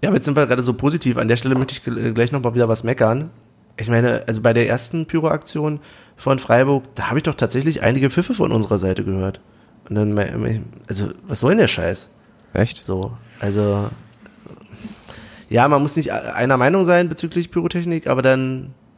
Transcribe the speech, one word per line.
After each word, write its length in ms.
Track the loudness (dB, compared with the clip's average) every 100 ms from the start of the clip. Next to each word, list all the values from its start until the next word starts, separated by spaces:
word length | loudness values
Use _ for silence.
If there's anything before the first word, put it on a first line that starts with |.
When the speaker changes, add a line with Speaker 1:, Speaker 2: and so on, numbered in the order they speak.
Speaker 1:
Ja, 80 | 0
aber 80 | 2
jetzt 80 | 2
sind 100 | 2
wir 100 | 2
gerade 140 | 2
so 120 | 0
positiv. 420 | 0 0 0 0 0
An 140 | 2
der 80 | 0
Stelle 180 | 0 0
möchte 200 | -2 -6
ich 60 |
gl-, 300 | -8 -4 -2
gleich 200 | 0 0
noch 80 | 0
mal 100 | -2
wieder 140 | 2 2
was 160 | 2
meckern. 460 | -2 2 2 2 -4 -14 _ _ _ -8
Ich 100 | 0
meine, 360 | 2 2 0 -2
also 140 | 0
bei 100 | 2
der 160 | 4 2
ersten 380 | 0 -2 -4 -2
Pyro-Aktion 720 | -2 0 -2 -4 -4 -4 -4 -10 -20 -20 -6
von 220 | -2 0
Freiburg, 440 | 4 4 4 2 -2 -8
da 120 | -4
habe 120 | -2
ich 40 |
doch 120 | -2 0
tatsächlich 480 | 0 0 -2 0
einige 260 | 0 2 2
Pfiffe 240 | 2 -2
von 180 | 0 0
unserer 280 | 0 0 0
Seite 260 | 0 -2 -2
gehört. 340 | -2 -4 -6 -14 _ _ _ -6
Und 80 | -2
dann, 180 | 0
me-, 240 | 0 -2 -2
me-, 240 | -4 -4 -8 -14 -10
also, 220 | -6 -6 -8 -8
was 140 | -2
soll 120 | 2
denn 80 | 4
der 80 | 2
Scheiß? 400 | 0 -2 -4 -10 _ _ _ _
Speaker 2:
Echt? 320 | -2 -2 -2
Speaker 1:
So, 320 | -6 -6 -6 -10 -20 -8
also, 500 | -4 0 0 0 -2 -8 -20 _ -20 -20 -20 -20 -20 -18 -18 -18 -20 -20 -20 -20 -2
ja, 180 | 2 4
man 140 | 4
muss 140 | 2 -2
nicht 160 | -2
a-, 200 | -4 -6
einer 240 | -2 0 2
Meinung 260 | 4 4
sein 260 | 4 4 2
bezüglich 420 | -2 -4 -4 -4
Pyrotechnik, 560 | -2 -2 -2 -4 -4 -2
aber 140 | 2
dann, 520 | 4 2 0 -6 -10 -18 _